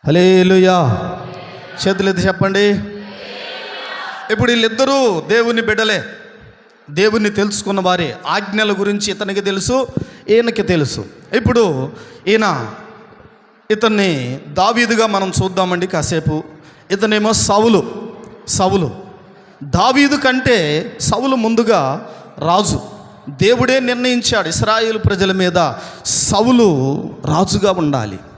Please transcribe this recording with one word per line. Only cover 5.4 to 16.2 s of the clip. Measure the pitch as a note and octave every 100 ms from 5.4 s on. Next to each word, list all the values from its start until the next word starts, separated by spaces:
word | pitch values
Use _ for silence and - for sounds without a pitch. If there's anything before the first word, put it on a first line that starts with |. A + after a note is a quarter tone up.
| A#3 A3+
బిడ్డలే, | A3+ G#3+ A3 F#3+ - - - - - - _ _ -
దేవుణ్ణి | D3 G#3 A3 G#3
తెలుసుకున్న | G3+ G#3 G3+ G3 G3
వారే. | F#3 F3+ D#3 G#2+ C#3
ఆజ్ఞల | F#3 G3 G#3 G#3
గురించి | F#3+ G3+ G#3 G#3
ఇతనికి | G#3 G3+ G3
తెలుసు, | F#3+ G3 F3+ B3+ B3+ - - - -
ఈయనకి | A3 A#3 A3+
తెలుసు. | F#3+ F3 C3+ - G2+ - -
ఇప్పుడు | G3+ A3 A#3+ G#3 C3+ C3+ - - - F3+
ఈయన, | A3 G#3+ C#3+ A2+ - - - - - - - _ _ _
ఇతన్ని | G#3+ A3 G#3+ F#3+ D3 B2 C3+ -
దావీదుగా | D3+ G3 A#3 A#3 A3+ A3
మనం | G3 F#3+ F3
చూద్దామండి | F#3+ F#3 F#3 F3+ F3+
కాసేపు. | E3 C#3+ E3